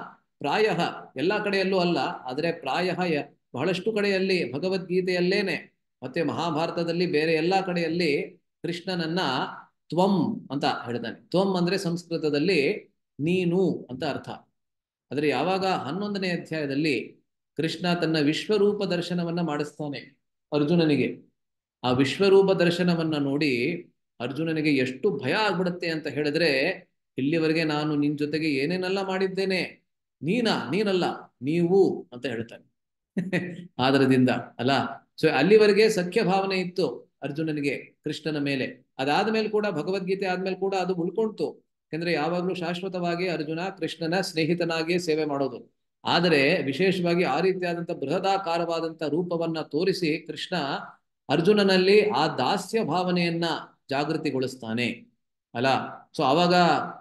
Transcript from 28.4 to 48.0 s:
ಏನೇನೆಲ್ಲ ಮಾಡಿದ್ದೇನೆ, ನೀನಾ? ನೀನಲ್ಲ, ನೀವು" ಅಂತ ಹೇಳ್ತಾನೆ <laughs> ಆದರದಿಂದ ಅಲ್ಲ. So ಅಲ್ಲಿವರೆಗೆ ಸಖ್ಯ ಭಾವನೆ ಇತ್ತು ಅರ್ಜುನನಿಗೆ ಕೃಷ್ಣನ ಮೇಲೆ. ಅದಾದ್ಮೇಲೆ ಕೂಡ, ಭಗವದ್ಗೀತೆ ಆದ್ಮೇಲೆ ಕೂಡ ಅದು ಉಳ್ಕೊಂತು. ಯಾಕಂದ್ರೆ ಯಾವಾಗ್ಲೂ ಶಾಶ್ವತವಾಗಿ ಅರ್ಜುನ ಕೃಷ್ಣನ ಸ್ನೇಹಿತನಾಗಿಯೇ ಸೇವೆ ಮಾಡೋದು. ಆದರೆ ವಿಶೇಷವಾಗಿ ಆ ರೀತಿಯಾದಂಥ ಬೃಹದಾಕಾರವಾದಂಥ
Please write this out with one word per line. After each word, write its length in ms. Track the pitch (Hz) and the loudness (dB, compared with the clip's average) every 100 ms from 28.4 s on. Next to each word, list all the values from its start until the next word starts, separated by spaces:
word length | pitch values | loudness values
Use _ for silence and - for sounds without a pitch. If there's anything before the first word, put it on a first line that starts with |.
| 160 | -2
ಏನೇನೆಲ್ಲ 560 | 135 143 185 185 196 190 | -2 -2 -2 -2 -4 -2
ಮಾಡಿದ್ದೇನೆ, 800 | 190 190 180 190 185 131 - _ _ _ - | -2 -2 -2 -2 -2 -4 -8 _ _ _ -10
ನೀನಾ? 480 | 143 240 220 147 117 | -2 0 2 0 -2
ನೀನಲ್ಲ, 340 | 175 202 185 143 - - - | -2 0 0 0 -4 -12 -10
ನೀವು" 640 | 131 165 170 196 160 - - | -2 0 4 4 4 0 -10
ಅಂತ 140 | 120 131 | -8 -6
ಹೇಳ್ತಾನೆ 460 | 113 113 101 _ _ _ _ _ - | -6 -8 -12 _ _ _ _ _ -6
<laughs> 580 | 180 175 180 170 - - | -4 -4 -4 -12 -14 -2
ಆದರದಿಂದ 520 | 131 135 131 131 123 | 2 4 6 6 4
ಅಲ್ಲ. 400 | 117 - - 123 135 120 - _ - | 2 -4 -4 0 2 0 -8 _ 0
So 60 | 160 | 2
ಅಲ್ಲಿವರೆಗೆ 600 | 131 160 214 208 202 220 | 4 6 8 8 6 4
ಸಖ್ಯ 340 | 180 180 226 | 4 0 0
ಭಾವನೆ 380 | 180 190 196 190 | 2 2 0 -2
ಇತ್ತು 520 | 180 185 147 120 - _ | -4 -2 -2 -4 -14 _
ಅರ್ಜುನನಿಗೆ 540 | 143 143 160 151 143 117 - _ | -8 -4 -4 -2 -2 -4 -8 _
ಕೃಷ್ಣನ 340 | 151 147 160 151 | -8 -6 -6 -4
ಮೇಲೆ. 480 | 143 135 110 - _ - | -2 -2 -4 -8 _ -6
ಅದಾದ್ಮೇಲೆ 500 | 135 156 214 220 214 | 0 0 2 0 0
ಕೂಡ, 180 | 214 208 | 0 -2
ಭಗವದ್ಗೀತೆ 560 | 156 160 196 185 190 196 | -2 -4 -4 -2 -4 -2
ಆದ್ಮೇಲೆ 300 | 180 190 180 | -2 -4 -4
ಕೂಡ 180 | 196 | -2
ಅದು 200 | 196 180 | -2 -2
ಉಳ್ಕೊಂತು. 500 | 180 175 226 220 - 143 - | -2 -4 -2 -4 -2 -6 -6
ಯಾಕಂದ್ರೆ 560 | _ _ - 160 175 | _ _ -12 -6 -2
ಯಾವಾಗ್ಲೂ 420 | 156 156 175 180 | -2 0 -2 -4
ಶಾಶ್ವತವಾಗಿ 760 | 180 165 175 190 180 175 170 185 | -4 -6 -6 -6 -4 -2 -2 -2
ಅರ್ಜುನ 320 | 160 151 160 190 185 | -4 -4 -4 -6 -6
ಕೃಷ್ಣನ 420 | 160 - 160 185 | -8 -6 -2 -2
ಸ್ನೇಹಿತನಾಗಿಯೇ 800 | 185 156 160 175 165 165 160 180 | -2 -2 0 0 0 -2 0 -2
ಸೇವೆ 260 | 175 156 | 0 0
ಮಾಡೋದು. 500 | 151 139 135 117 - _ _ _ | 0 0 -2 -4 -16 _ _ _
ಆದರೆ 580 | 113 156 180 147 139 175 | 0 2 4 6 4 4
ವಿಶೇಷವಾಗಿ 640 | 135 135 185 175 175 175 | 0 2 2 2 2 2
ಆ 160 | 160 139 | 2 2
ರೀತಿಯಾದಂಥ 500 | 185 180 175 170 170 | 0 0 -2 -4 -6
ಬೃಹದಾಕಾರವಾದಂಥ 1120 | 151 | -6